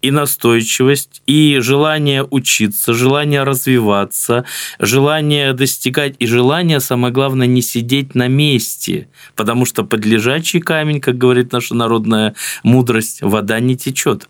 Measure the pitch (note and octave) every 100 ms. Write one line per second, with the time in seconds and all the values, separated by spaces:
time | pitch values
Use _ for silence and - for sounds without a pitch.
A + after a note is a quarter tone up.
0 | C3 C#3+ C#3+ - A#2+ A#2 A2+ - C3 C#3+
1 | - - - D3 D3+ C#3 A#2+ C#3 D3+ D#3
2 | D3 C3+ C#3 C#3 - - G#3+ - - A#2
3 | B2+ C#3+ D3 C#3+ C#3 C3+ C3+ B2+ A2 G2+
4 | G2 - - A#2+ B2 - - - G#2 B2+
5 | C#3+ D#3 D3 D3 C#3 B2+ C3+ - B2+ B2+
6 | C#3+ C#3 A#2 A#2+ B2 D#3+ F3 D3 B2+ B2+
7 | B2 B2 C#3 C3 B2 B2 A#2+ A#2+ A#2 C#3
8 | C3+ B2+ B2 C3+ D3+ C3 - - - F2+
9 | - _ - - G#2+ A#2+ B2 - G2+ A2
10 | G#2+ A2 A2+ D3 E3 F3+ E3 D#3+ D3+ D3+
11 | C3+ B2+ B2+ B2 B2 B2 A#2+ A#2 A2+ A2+
12 | A2 A2 G#2+ G2+ - - - B2 B2 A2+
13 | G#2+ - - G#2+ G2+ A2 B2 B2+ - C3
14 | - G#2+ -